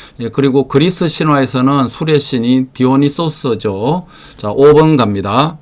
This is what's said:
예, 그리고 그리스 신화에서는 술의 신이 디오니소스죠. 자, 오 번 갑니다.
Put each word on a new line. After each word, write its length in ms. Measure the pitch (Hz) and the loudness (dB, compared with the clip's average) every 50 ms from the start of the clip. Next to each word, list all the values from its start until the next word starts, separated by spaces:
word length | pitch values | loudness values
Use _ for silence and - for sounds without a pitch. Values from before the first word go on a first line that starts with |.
| - - - - | -20 -20 -14 -12
예, 100 | 117 117 | -10 -6
그리고 380 | - 151 135 139 123 139 131 - | -4 -2 0 2 2 0 -2 0
그리스 380 | - 139 156 180 175 - 180 | 0 2 2 2 0 0 -2
신화에서는 840 | 160 - - 165 160 147 139 135 - - 127 127 135 143 143 127 113 | -2 -2 -2 0 0 2 0 0 -2 -2 0 0 0 2 0 0 -2
술의 300 | - - 165 156 151 143 | -4 -6 -2 0 0 0
신이 500 | 139 - 139 120 113 120 127 131 131 131 - | 0 -2 -4 -2 -2 0 0 0 -2 -4 -4
디오니소스죠. 1300 | - 127 127 131 139 143 143 139 - 170 156 156 - - 131 113 - - 107 95 98 113 131 170 185 180 - - - - - - - | -2 0 2 2 2 2 0 0 -2 -4 -6 -6 -6 -4 -4 -4 -4 -4 -6 -6 -4 -4 -4 -4 -4 -6 -10 -18 -20 -20 -20 -18 -10
자, 120 | - 104 | -8 -6
오 220 | 104 131 139 147 151 | 0 4 6 6 6
번 240 | 151 156 156 156 | 6 4 4 2
갑니다. 640 | 131 113 104 101 98 92 101 104 127 147 165 165 - | 2 0 0 -2 -4 -4 -4 -2 -2 -2 -2 -4 -10